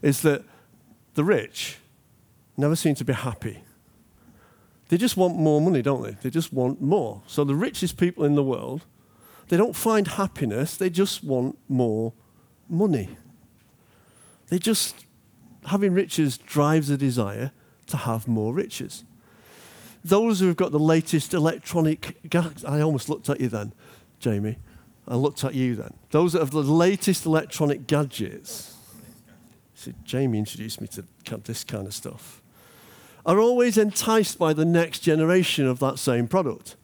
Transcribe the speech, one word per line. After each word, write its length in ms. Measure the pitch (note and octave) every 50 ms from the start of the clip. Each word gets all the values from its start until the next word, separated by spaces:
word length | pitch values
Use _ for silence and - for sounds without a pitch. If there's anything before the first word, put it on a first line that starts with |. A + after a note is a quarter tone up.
is 200 | - C#3+ C3+ -
that 240 | - D#3 C#3+ C3+ - - - - _ _ _ _ _ _ - _ _ _ _
the 80 | - D3
rich 540 | F3+ G#3 B2+ F#2+ - - - - - - - _ _ _ _ _ _ _ _ _ _ _ _ _ _ _
never 220 | - C#3 D3 E3
seem 180 | D#3+ - E3 C#3+
to 80 | - B2+
be 80 | C3
happy. 500 | C3+ G#2+ - B2+ G#2 - - A#2 - - - _ _ _ _ _ _ _ _ _ _ _ _ - - _ _ _ _ _ _ _ _ _ _
They 80 | _ E3+
just 220 | E3+ A3+ B3 -
want 180 | F#3+ F#3 F3+ E3+
more 240 | - D#3 D#3 D3+ D3+
money, 220 | D#3 F#3 F3+ C3+
don't 200 | A2+ C#3 C#3 B2
they? 100 | A#2 A2
They 180 | G#2+ G2+ - C3
just 240 | C3+ D#3+ E3 - -
want 280 | C3 B2+ B2+ C#3 -
more. 420 | C3+ C#3 F#3 G#3 C#3 A2 G#2+ G2+ -
So 160 | - - - D3
the 120 | C#3+ C#3
richest 420 | D3 G#3 - - - - F3 -
people 260 | - F3+ F3 F3+ - D3+
in 120 | C#3+ D3
the 80 | D3 C#3
world, 420 | C3+ B2 G#2 - - B2+ D#3 - _ _ _ _ _ _ _ _ - - - - -
they 80 | F3
don't 180 | F3 G#3+ A#3+ -
find 320 | - - A3+ A3 G#3+ G3+
happiness, 720 | - - - G3 F#3 - - D3 A#2 G#2 A2+ C#3 D#3+ -
they 120 | - G3 F#3
just 360 | E3 F3 G3 G3 - - -
want 320 | D3+ C3+ B2+ B2 C3+ - _ _
more 460 | _ C#3 B2+ B2+ A#2 G#2+ A2 A2+ A2+ - _ _ _ _ _ _ _ _ _ _ _
money. 480 | F3 E3 G#3 G#3 D#3 B2+ F#2+ - - - - - - _ _ _ _ _ _ _ _ _ _ _ _ _ _ _ _ _ _ _ _ _ _
They 120 | - E3+ F3+
just, 460 | - A3 A3 - - - - - - _ _ _ _ _ _ _ - - - - -
having 280 | - F#3 G3+ G3+ G3 F3+
riches 440 | F#3+ F#3+ D#3+ - - D#3 C#3+ B2
drives 520 | - - - - D3+ D3 D3 D#3+ D#3+ D3 C#3
a 60 | C#3+
desire 560 | C3+ C#3 C3+ A#2+ B2 A2 G2 G2+ G#2+ A#2+ C3+ _ _ _ _ _ _ _
to 100 | - -
have 320 | C3 - B2 A2+ A2+ A2 A#2+
more 240 | A#2 A2 G#2+ A2 B2
riches. 500 | F3 - A3 - - B2 G2 - - - _ - - _ _ _ _ _ - - - - - - - - - - _ -
Those 340 | E3 F#3+ G3+ A3+ A#3 A3 F3+
who've 160 | F#3+ F#3 E3+
got 160 | - F#3 -
the 80 | C#3+ D3
latest 540 | D3+ D#3+ D#3+ D#3+ D#3+ - - D#3 - - -
electronic 960 | F3 D3+ D#3+ - - - - - F3 D#3+ D#3 D#3 - - - - _ - D#3+
ga-, 360 | - E3+ E3 E3 D3 - -
I 140 | D3 C#3+ D3+
almost 300 | D3+ D#3 D3+ C3 - -
looked 200 | D3+ - - -
at 120 | C#3+ -
you 80 | C3 B2
then, 240 | A2+ G#2+ G2+ G#2+ - _ - - - - _ _ _ _
Jamie. 380 | - B2 G#2+ G2+ G2+ A2 A2 - - - - - _ _ _ _ _
I 80 | - A#2+
looked 280 | A#2+ C3+ D3 C#3 - -
at 120 | C3+ -
you 200 | C3+ B2+ B2+ A#2+
then. 200 | G#2 - - - - _ _
Those 220 | - D3+ E3 F3 D#3
that 60 | F3
have 120 | D#3+ C3+
the 100 | C3+ D#3
latest 640 | C#3 C3+ D3+ E3 E3+ F#3 G3+ F#3+ - G3+ F#3 - -
electronic 640 | E3 D#3 D#3+ D3 D3 - - D#3+ D3 C#3+ - C3+
gadgets, 880 | - D#3 D3 D3 C3 - - G#2+ - - - - - - - - - - - - - - - - - - - _ _ - _ - _ - _ _ _ _
see, 220 | - - - - - -
Jamie 340 | - - B2+ C3+ C3 A2+
introduced 420 | G#2+ G#2+ G#2 - - A2 A#2 - -
me 80 | G#2+ G#2+
to 140 | - - - - _ _ _
ki-, 140 | - A#2 G#2+ G#2+
this 200 | - A2+ - -
kind 240 | - - G#2 G2
of 60 | G2 G#2
stuff, 480 | - - - - A#2+ - - - - _ _ _ _ - - - - - - - - - - - - -
are 140 | E3 F3 G3+
always 400 | A3 A#3+ B3 B3 A#3+ B3 G3+ A3
enticed 580 | G#3+ G#3 F#3+ - - A3 A3 A3+ G#3 - -
by 160 | - F3 D#3 D#3
the 100 | D3+ D#3
next 360 | E3+ E3+ E3+ E3 D#3+ - -
generation 680 | - E3+ D#3 D#3 D#3 D#3+ F3+ F#3 E3+ - - - C#3
of 140 | C3 B2+ B2
that 180 | C#3 C3 B2+
same 300 | C3 - C#3 B2 A#2 A#2+
product. 480 | A#2 - F#3+ F3+ C#3 A2 - - - - _